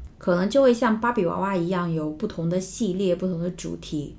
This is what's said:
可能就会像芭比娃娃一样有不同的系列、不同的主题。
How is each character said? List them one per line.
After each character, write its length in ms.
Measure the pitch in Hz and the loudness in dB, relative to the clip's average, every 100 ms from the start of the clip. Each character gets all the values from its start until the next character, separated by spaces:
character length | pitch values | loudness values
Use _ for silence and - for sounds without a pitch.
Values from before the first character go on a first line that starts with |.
| - - | -16 -6
可 160 | - | 0
能 160 | 175 196 | 2 4
就 140 | 277 | 6
会 100 | 262 | 6
像 260 | 240 233 220 | 6 2 2
芭 120 | 240 | 0
比 120 | 240 170 | 2 0
娃 120 | 180 | 0
娃 160 | 190 190 | -2 0
一 120 | 170 | 0
样 260 | 185 175 | 0 0
有 160 | 160 156 | -2 -4
不 160 | 151 214 | -4 -6
同 240 | - 165 | -4 -2
的 100 | 185 | -2
系 340 | 185 - 214 | -2 -2 -2
列、 220 | 180 196 170 | 0 0 0
不 120 | 185 | -2
同 100 | 165 | -2
的 140 | 175 | -4
主 240 | 170 170 170 | -6 -8 -10
题。 400 | - 151 143 | -6 -6 -6